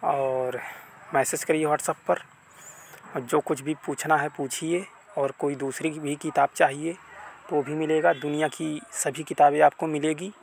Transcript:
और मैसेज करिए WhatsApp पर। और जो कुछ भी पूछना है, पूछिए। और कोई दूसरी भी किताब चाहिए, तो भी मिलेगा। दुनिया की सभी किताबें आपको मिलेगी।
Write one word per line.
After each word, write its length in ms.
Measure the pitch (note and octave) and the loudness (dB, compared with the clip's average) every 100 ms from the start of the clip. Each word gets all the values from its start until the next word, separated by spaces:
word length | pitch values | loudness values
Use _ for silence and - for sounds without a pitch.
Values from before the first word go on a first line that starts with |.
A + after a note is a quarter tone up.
और 580 | - C#3+ C3+ C3 B2+ B2 - - - - - | 0 0 0 0 -2 -4 -10 -14 -18 -20 -4
मैसेज 300 | D3+ C3 D3+ | 0 0 -2
करिए 220 | - D#3 D#3 | 0 0 2
WhatsApp 320 | D3+ - D#3+ - | 0 0 -6 -2
पर। 120 | F3+ - - - - - - - - - - | -2 -2 -20 -20 -20 -20 -20 -20 -20 -10 -10
और 60 | |
जो 180 | B2 D3+ | 0 -2
कुछ 220 | - D3 | 0 -4
भी 140 | C3+ D#3 - | -2 -6 -6
पूछना 320 | C#3+ D3+ D#3 | -6 2 2
है, 120 | D3 | 2
पूछिए। 560 | - C#3 - D#3+ F3 F#3+ - - - | -4 -6 -6 -2 -4 -4 -18 -10 -2
और 140 | C#3 | -2
कोई 240 | - D3 C#3+ | 0 -4 -2
दूसरी 340 | C#3 C3 D#3+ | -4 -2 -4
भी 260 | D#3 D3 D3 | -4 -6 -4
किताब 340 | E3 D3+ C#3 - | -2 2 2 4
चाहिए, 380 | D#3 C#3 D#3 F3 - - - - - | 2 2 -6 -8 -14 -18 -18 -20 -4
तो 120 | D#3 | -2
भी 120 | C#3 | -2
मिलेगा। 400 | D#3 D#3 D#3 E3 | -2 2 4 4
दुनिया 340 | D#3 D3 D3 D#3 | 2 -2 -2 -2
की 340 | - D#3 D3+ - | -2 -6 -6 -10
सभी 320 | - - C3+ | -4 -4 -4
किताबें 380 | D3+ D#3+ D3 D3 | -8 6 6 8
आपको 260 | D3+ - D#3+ | 6 4 -4
मिलेगी। 460 | D3+ D3+ D#3 F#3 - | 0 0 -2 -6 -12